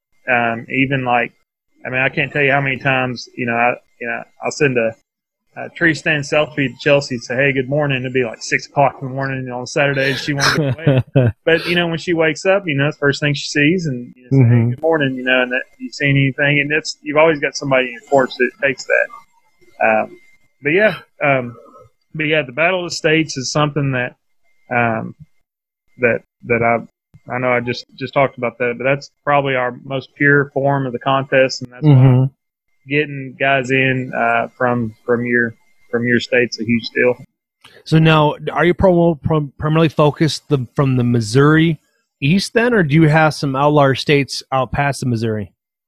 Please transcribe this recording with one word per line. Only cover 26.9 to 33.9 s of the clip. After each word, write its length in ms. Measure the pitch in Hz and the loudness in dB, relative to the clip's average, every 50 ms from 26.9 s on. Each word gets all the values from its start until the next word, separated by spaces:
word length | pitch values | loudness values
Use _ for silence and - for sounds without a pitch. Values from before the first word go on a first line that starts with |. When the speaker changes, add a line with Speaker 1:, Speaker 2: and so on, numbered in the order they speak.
| _ _ _ _ - - _ - 123 | _ _ _ _ -20 -20 _ -10 -8
Speaker 1:
I 40 | 123 | -4
know 120 | 127 127 | -2 0
I 100 | 123 120 | 0 -2
just, 260 | 120 123 120 - - _ _ | -2 -4 -6 -8 -10 _ _
just 160 | - 135 123 - | -12 -12 -6 -2
talked 240 | 147 139 127 - | -2 -2 -2 -2
about 220 | - 123 117 - - | -4 -6 -6 -4 -4
that, 160 | 127 120 117 | -4 -4 -4
but 80 | 120 123 | -2 -2
that's 260 | 131 143 143 - - _ _ _ | -2 -2 -2 -6 -12 _ _ _
probably 300 | 147 143 143 139 139 135 | 0 0 0 0 0 -2
our 160 | 127 127 123 123 123 - | -2 -2 -4 -6 -10 -10
most 300 | 135 135 135 127 - _ | -8 -8 -8 -8 -10 _
pure 360 | - 147 143 143 143 135 143 | 0 2 4 4 4 2 0
form 340 | - 135 135 139 139 139 135 | -2 -4 -2 0 0 -2 -2
of 60 | 131 117 | -4 -6
the 60 | 120 | -4
contest, 640 | - 139 135 135 139 139 143 135 131 131 - - 127 | -2 0 0 0 0 0 2 2 2 2 0 -6 -12
and 100 | 123 123 | -14 -8
that's 100 | 123 151 | 0 4
why 60 | 151 143 | 6 6
Speaker 2:
Mm-hmm. 300 | 127 127 131 127 127 131 135 - _ _ _ _ _ _ _ _ _ _ 131 | 8 8 6 6 4 2 0 -4 _ _ _ _ _ _ _ _ _ _ -4
Speaker 1:
getting 480 | 143 147 151 147 143 139 135 131 127 - | -2 -2 -2 -2 -6 -10 -12 -12 -6 -2
guys 300 | 139 135 139 139 131 123 | 0 2 2 2 2 0
in, 420 | 135 131 131 131 | 0 2 2 2